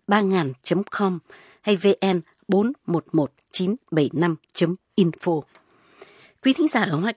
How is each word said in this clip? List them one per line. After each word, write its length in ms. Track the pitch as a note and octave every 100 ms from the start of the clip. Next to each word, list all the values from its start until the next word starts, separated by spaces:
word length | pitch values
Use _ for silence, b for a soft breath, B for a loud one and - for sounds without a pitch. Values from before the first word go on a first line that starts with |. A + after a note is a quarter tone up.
| -
ba 140 | G3+
ngàn 320 | G3 F#3+ C#3 C3
chấm 200 | - F3
com 360 | G#3 - G3 F3 B B B B
hay 140 | - G3
V 120 | G3 - F#3+
N 140 | F3+ - b -
bốn 240 | F#3 A3+ D4 -
một 200 | F3 -
một 200 | D#3+ C#3 _ _
chín 240 | - F#3 A3+ -
bảy 180 | D#3+ C3+
năm 220 | C#3 E3+ D#3 _
chấm 220 | - E3 F#3 _ -
info. 460 | F3 - - D#3+ - - b b b b b b b b
Quý 100 | C4
thính 140 | C4 D4+
giả 160 | B3
ở 120 | F#3+ D3+
Hoa 160 | G#3